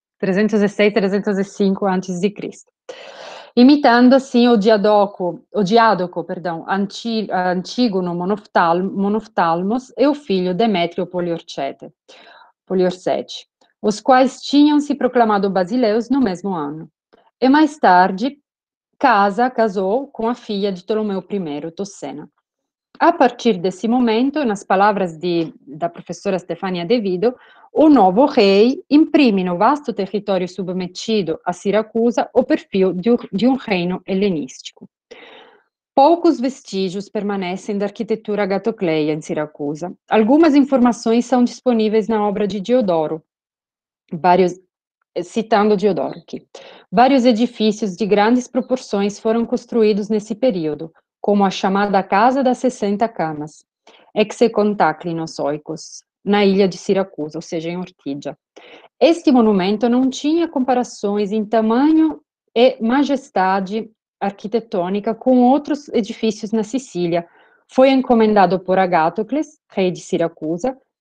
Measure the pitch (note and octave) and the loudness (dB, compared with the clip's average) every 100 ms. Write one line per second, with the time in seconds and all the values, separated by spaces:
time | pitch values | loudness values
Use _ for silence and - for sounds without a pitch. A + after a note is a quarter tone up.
0 | _ _ F#3+ F#3+ G#3+ A3 G3+ G3+ G#3 G#3+ | _ _ -2 0 0 0 0 0 0 0
1 | F#3+ G3+ G3 G3 G3 - G3+ F#3+ G3+ F#3 | 0 -2 -2 -2 -4 -2 -2 0 -2 -2
2 | F#3 F3+ G3+ G#3 - - _ _ - - | -4 -4 -4 -4 -12 -14 _ _ -20 -20
3 | - - - - - - B3 D4 C#4+ A#3 | -20 -20 -20 -20 -4 4 6 6 6 6
4 | B3 C4+ C4 A#3+ A#3+ A#3 G3 G#3+ G#3 G#3 | 6 4 2 2 4 4 4 4 4 4
5 | G3+ - F3+ E3+ _ G#3 F#3 A3+ A3+ F#3 | 2 -2 -6 -6 _ -4 0 4 4 2
6 | F3+ - - F#3 F3 E3 - F#3+ G3 - | -2 -8 -10 -8 -8 -8 -6 -4 -4 -6
7 | A#3 A3 G3+ F#3 F3+ F3+ F3 - B3 F#3+ | -6 -6 -4 -2 -2 -2 -4 -2 -2 -2
8 | F3+ F3 F3+ G#3 - G#3 E3+ E3+ F#3+ F#3+ | -4 -4 -4 -6 -2 0 2 0 -2 -4
9 | G3 G#3+ G#3+ - E3+ E3+ F#3+ B3 - - | -2 -4 -4 -2 0 0 -2 -4 -6 -2
10 | C4+ D4 - F#3+ F3+ F3+ A#3 F#3+ E3+ - | -2 -2 -4 -2 -2 0 0 0 -2 -4
11 | F3 F3+ F3 E3 - - C#3 - D3 - | -6 -6 -6 -6 -10 -10 -10 -10 -18 -20
12 | _ - - - _ _ _ F#3 F3+ F3+ | _ -20 -20 -20 _ _ _ 0 0 -2
13 | - C3 - - - _ _ _ G#3+ G#3 | -4 -4 -6 -14 -20 _ _ _ -4 -2
14 | - B3+ C4 - - C#4+ D4 D4 C#4+ C4+ | 2 4 4 -2 -2 4 4 4 0 -2
15 | B3 B3 A3+ G#3 G3 F#3+ F3+ B3 A#3 G#3+ | -2 0 2 2 0 -2 -2 0 0 0
16 | A3+ C4+ A#3 F3 G3+ F3+ C#3+ D#3 D#3+ _ | -2 0 0 -2 -6 -6 -6 -10 -16 _
17 | _ _ _ _ C4 C#4+ D#4 - G#3+ F3+ | _ _ _ _ 2 4 2 2 4 6
18 | F#3 F#3 B3 - _ _ _ _ _ _ | 4 0 -6 -8 _ _ _ _ _ _
19 | C#4 G#3+ G3+ G3 B3 B3 A3+ F#3+ F#3+ A3+ | 2 2 2 0 -2 0 -2 -2 -2 -2
20 | C#4+ - A3+ B3 - G3+ G3+ F#3 - A3 | -4 -6 -6 -6 -6 -6 -4 -6 -4 -4
21 | G#3+ F#3+ F3+ G3+ E3+ D3 E3 E3 - - | -2 -6 -6 -6 -6 -8 -10 -10 -12 -12
22 | C#3+ C#3 D#3+ _ _ _ _ _ _ _ | -14 -14 -18 _ _ _ _ _ _ _
23 | D#4 - B3 A#3+ A#3 F#3 F3+ F3+ A3+ B3 | 0 2 0 0 -2 -2 -4 -4 -2 0
24 | A#3 A3 C4 C#4+ C4 G3+ - F#3+ G3+ G3+ | 0 0 0 -2 -4 -4 -2 2 2 0
25 | F#3 D#3+ F3 E3+ D#3+ - - D3+ E3+ E3+ | -4 -6 -4 -2 -4 -8 -20 -10 -8 -10
26 | - F3 G3+ F#3+ - E3 F#3+ F3+ E3+ B3 | -14 -10 -6 -6 -6 -10 -6 -6 -2 -2
27 | G3 F3+ G#3+ B3+ _ _ _ - G#3+ C4 | 0 -2 -2 -4 _ _ _ 2 6 6
28 | F#3+ F#3 C#4 - G3 G3 A#3 C#4 - C#4+ | 6 4 2 4 4 6 4 2 0 2
29 | D#4 E4 C4 G3 F3+ F3 G#3+ D4 C#4+ A3 | 4 4 4 2 0 0 0 0 -4 -6
30 | G3 G#3 G#3 F#3+ F3+ - F3+ F#3 F3+ F3+ | -6 -6 -2 -2 -4 -6 -8 -6 -8 -8
31 | - A3 E3 D#3 - E3+ G#3 G3+ G#3+ A#3 | -2 -2 -2 -4 -6 -6 -2 -2 -2 0
32 | A#3 A#3+ - A#3 A#3+ D#4 - G3 F#3+ F3+ | 0 0 -2 -2 0 -2 -2 0 0 0
33 | F3+ A#3+ - F#3+ A#3+ C4 - F#3 F3 F#3 | 0 0 -2 -2 0 0 -2 -4 -2 -6
34 | - F#3+ G3+ E3 C3+ - - - - _ | -6 -2 -2 -2 -6 -14 -20 -20 -20 _
35 | _ - - - - _ _ _ _ - | _ -20 -20 -20 -20 _ _ _ _ 2
36 | C#4 E4+ E4+ B3+ B3+ B3+ - F#3+ F#3+ F#3 | 4 4 2 0 -4 -6 -10 -6 -4 -6
37 | - A3 G3+ G3+ F3+ F#3 - G3+ G3 G3+ | -8 -8 -6 -6 -6 -8 -6 -6 -6 -6
38 | A3+ A3 A3 G3+ G3+ F#3+ G#3 A3+ F3+ D#3 | -6 -6 -4 -4 -2 -2 -4 -4 -2 0
39 | D3+ D#3 D#3 D#3+ D3+ - D3 D3+ F3 - | -2 -4 -6 -6 -6 -8 -8 -8 -10 -14
40 | _ G#3+ A3 D4 E4 C#4 C4 C4+ B3 - | _ 0 4 4 6 4 4 2 2 0
41 | A3+ A3+ A#3 C4 A#3+ - - A3+ G#3+ A3 | 0 0 2 0 0 0 -2 0 2 0
42 | G#3 A3 G#3 G3 G#3 G3+ F#3 B3 G#3 E3 | 0 0 -2 -2 -4 -4 -2 0 2 0
43 | D3+ D#3+ - _ _ _ _ _ _ _ | -2 -6 -12 _ _ _ _ _ _ _
44 | _ F3 F3+ F3+ F3+ - _ _ _ _ | _ -2 2 4 2 -2 _ _ _ _
45 | _ - F3 - G#3+ G#3+ G#3 G#3 G3+ E3 | _ -12 -6 -6 0 0 2 2 0 -2
46 | C3+ D#3 - - - - - - _ F#3 | -4 -10 -14 -18 -18 -20 -20 -20 _ 2
47 | B3+ C#4 A#3+ G#3+ A#3+ - A3 G#3 G#3+ F3 | 4 4 2 2 -2 0 -2 -2 -6 -4
48 | G#3 G#3 G#3 B3 B3 - B3+ B3+ - G3+ | 0 2 2 0 0 -6 -4 -6 -4 -4
49 | G3+ G3+ A3+ A3+ A3+ B3 - A#3+ G#3+ G#3 | -2 -4 -2 -2 -2 -6 -4 0 2 2
50 | G3+ A3 G#3 A3+ C4 F#3 D#3 D3 E3 - | -2 -4 -4 -2 -2 0 -4 -6 -10 -16
51 | _ _ - G3+ G3 F#3+ G3+ G3 G3+ G3 | _ _ 0 2 2 2 -2 0 0 0
52 | F#3 G3 A#3 C4 B3+ B3 C4 B3 G3+ G3+ | 0 2 2 2 0 0 -2 -2 -4 -2
53 | A3+ A3+ D#3+ D#3 D3+ - _ _ _ _ | -4 -4 -6 -6 -12 -14 _ _ _ _
54 | _ G#3 G#3+ - A#3 A3+ G#3 G3+ E3+ D#3 | _ -2 -2 0 0 2 -2 0 -2 -2
55 | F3 E3 D#3+ - C#3+ D3+ D3+ D#3 - - | -6 -8 -8 -6 -6 -6 -8 -14 -14 -20
56 | - _ - G3+ G3+ F#3+ G3 F3+ - G3 | -20 _ -2 2 2 2 0 -2 -2 -2
57 | F#3+ - D3+ D#3 - E3+ D#3+ F3 F3+ _ | -2 -8 -12 -12 -10 -8 -8 -8 -10 _
58 | - C#3+ C#3+ C#3+ _ _ - - _ _ | -10 -10 -10 -14 _ _ -20 -20 _ _
59 | C4+ E4+ - B3+ A3 G3+ F3+ G#3 A#3+ B3 | 2 2 2 4 4 2 0 -2 0 0
60 | C4 B3+ D4 E4 E4 D4 B3+ B3 A#3+ - | 0 -2 -2 -2 -2 -2 -2 -2 -4 -6
61 | G#3 G#3 G#3 A3 G#3 A3+ A3 A3+ D4 D#4+ | -4 -2 -2 -4 -2 0 2 2 4 4
62 | D#4+ D4 _ _ _ - B3+ - A3+ C4 | 2 -2 _ _ _ 2 2 2 0 0
63 | C4 C#4 - G3 F#3 G3 F#3+ G#3+ - _ | 0 -2 -4 -2 0 0 -4 -8 -10 _
64 | _ _ G3 G3 G#3+ A#3 A3+ G3 F3 G3+ | _ _ -8 -8 -6 -6 -4 -4 -4 -4
65 | G#3 A3 - B3+ B3 C#4 C#4+ D4 - - | -4 -4 2 4 4 2 0 -6 -4 -4
66 | G3+ A3+ A3+ G#3+ G#3+ A3 G#3+ C4 - F3 | -4 -4 -4 -4 -4 -4 -4 -6 -8 -6
67 | F3 E3+ E3+ _ _ _ _ - C4 C4+ | -2 -2 -4 _ _ _ _ 2 4 4
68 | B3+ A#3 A3 G#3 F#3 F#3 F#3 F#3 F#3+ F3 | 2 2 4 4 4 2 0 0 2 2
69 | D#3+ E3+ G#3+ C#4 D4+ _ _ - F#3 D#3 | 0 -2 -4 -4 -6 _ _ -4 -2 -4
70 | - F3 E3 - D#3 F3 B3+ C4+ _ _ | -6 -4 -2 -4 -6 -4 -6 -8 _ _